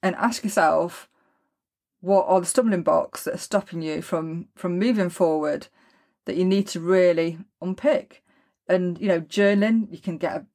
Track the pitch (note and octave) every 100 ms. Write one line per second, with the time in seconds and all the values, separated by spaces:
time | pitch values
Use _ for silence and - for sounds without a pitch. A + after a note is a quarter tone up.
0 | F#3+ - A3+ A#3 G#3+ G3+ D#3+ D#3+ E3+ -
1 | - _ _ _ _ _ _ _ _ _
2 | F3+ G3 - F#3 F3 - A3+ F#3 D#3+ D#3+
3 | - - - - - G3+ - E3+ D#3 D#3
4 | E3 E3+ D#3+ E3 - - F3+ F3 A3+ A3
5 | F3+ - E3+ D#3 D3+ D3 - _ _ _
6 | _ _ - - F#3 G3 G3+ F3 E3 F#3
7 | F3+ E3 E3 E3 - _ F3+ F#3+ D4 -
8 | - - _ _ _ _ - F#3 F3+ E3+
9 | G3+ E3+ D#3+ - G3+ G3+ G#3+ A3+ G#3 E3
10 | - D#3+ - G3 -